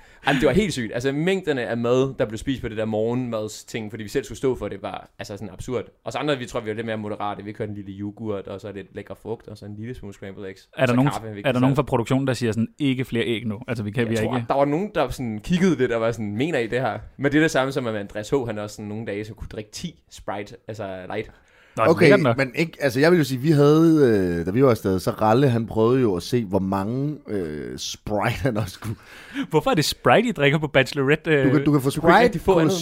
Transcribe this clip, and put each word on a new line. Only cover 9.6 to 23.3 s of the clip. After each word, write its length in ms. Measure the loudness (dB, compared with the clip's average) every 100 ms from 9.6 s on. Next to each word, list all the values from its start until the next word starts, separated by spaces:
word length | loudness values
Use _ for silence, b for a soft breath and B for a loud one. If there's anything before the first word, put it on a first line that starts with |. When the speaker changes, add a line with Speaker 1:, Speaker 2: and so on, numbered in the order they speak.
| -14
Speaker 1:
en 80 | -12
lille 160 | -12
smule 200 | -12 -14
scrambled 340 | -16 -16 -14 -14
eggs. 200 | -16 _ -2
Speaker 2:
Er 100 | 2
der 60 |
Speaker 1:
Så 40 | 4
Speaker 2:
nogen, 140 | 2
Speaker 1:
kaffe, 180 | 0 -6
vi 60 | -4
Speaker 2:
er 40 |
Speaker 1:
kan 120 | -2
Speaker 2:
der 60 | 2
nogen 100 | 2
Speaker 1:
tage. 60 | 2
Speaker 2:
fra 60 |
produktionen, 440 | 2 0 2 0 0
der 80 |
siger 180 | 0 0
sådan, 160 | 0 -2 -2
"Ikke 260 | -2 0
flere 200 | -2 -2 0
æg 200 | -2 -4
nu"? 140 | -6 -6
Altså, 160 | -6
vi 60 | -4
kan, 120 | -2
Speaker 1:
Jeg 80 | 0
Speaker 2:
vi 40 | 0
er 60 |
Speaker 1:
tror, 140 | 0 -2
Speaker 2:
ikke 100 | 0
Speaker 1:
der 60 |
var 100 | 0
nogen, 260 | 2 0 -2
der 140 | -2 -2
sådan 320 | -4 -6 -6
kiggede 320 | 0 2 4 2
lidt 140 | 0
og 80 | 0
var 120 | -2
sådan, 240 | -2 -4 -2
"Mener 220 | -2 -2
I 80 | -2
det 140 | -2
her?" 180 | -2 -6 -10 -4
Men 160 | 0
det 60 | 2
er 40 |
det 80 | 2
samme 220 | 2 -2
som, 140 | -2 -4
at 100 | -6
Andreas 340 | -8 -10 -2
H, 40 | -2 -2
han 120 | -6
også 180 | -8 -10
sådan 120 | -10
nogle 180 | -8 -8
dage, 180 | -8
så 100 | -8
kunne 140 | -12 -14
drikke 220 | -12 -12
ti 320 | -12 -12 -14 _
Sprite, 460 | -16 -10 -10 -10 -14 -14
altså 280 | -10 -10 -10 -10
light. 160 | -8 -10 b b b b b
Speaker 2:
Nå, 60 |
det 40 | 4
er 60 |
Speaker 3:
Okay, 80 | 6
Speaker 2:
lækkert 160 | 8 8
nok. 160 | 4 2
Speaker 3:
men 160 | 0
ikke, 180 | -2 -4 -2
altså, 200 | 0 4
jeg 100 | 4
vil 80 | 6
jo 60 |
sige, 160 | 2